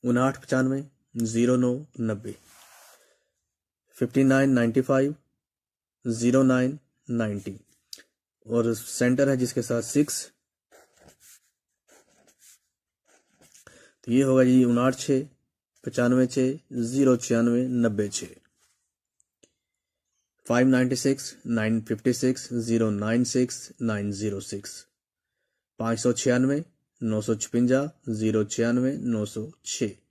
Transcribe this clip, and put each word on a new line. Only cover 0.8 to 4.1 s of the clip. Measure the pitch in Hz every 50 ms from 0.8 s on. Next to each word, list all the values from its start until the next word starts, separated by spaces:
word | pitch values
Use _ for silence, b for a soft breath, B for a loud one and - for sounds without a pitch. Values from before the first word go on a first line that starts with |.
| 147 143 _ _ _ _ _
ज़ीरो | 117 117 110 113 117 120 123 127
नौ | 123 127 123 123 135 151 - _ -
नब्बे। | 117 110 107 101 110 110 101 - _ _ - - - - - - - - b b b b b b b b b _ _ _ _ _ _ _ _ _ _ _ _
फिफ्टी | - 127 120